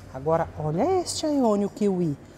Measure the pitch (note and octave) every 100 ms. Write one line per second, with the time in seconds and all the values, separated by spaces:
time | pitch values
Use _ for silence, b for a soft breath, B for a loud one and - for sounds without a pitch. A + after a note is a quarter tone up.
0 | B C3+ D3+ E3 D#3+ - D3+ E3 D#4 F#4+
1 | - - D#4 C#4+ A#3 G3+ G3 - G3+ F3+
2 | E3+ C#3+ B